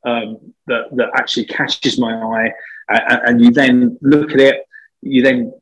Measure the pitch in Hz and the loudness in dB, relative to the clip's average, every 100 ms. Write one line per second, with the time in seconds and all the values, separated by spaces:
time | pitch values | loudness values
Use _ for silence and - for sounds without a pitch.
0 | 120 117 107 110 - _ - 117 117 127 | -4 -6 -6 -14 -20 _ -8 -6 -6 -4
1 | 117 131 123 - 107 - 135 - - - | -2 -2 -4 -6 -6 -6 -6 -4 -4 -2
2 | 117 113 113 113 113 - - - - 107 | -4 -4 -6 -4 -4 -6 -18 -20 -4 -2
3 | 120 123 120 120 120 120 135 123 123 120 | 0 0 2 4 6 6 2 2 0 -2
4 | 139 147 147 131 135 135 - - _ _ | 2 2 2 4 4 2 -6 -20 _ _
5 | - 135 131 127 113 - | -2 2 2 0 -4 -10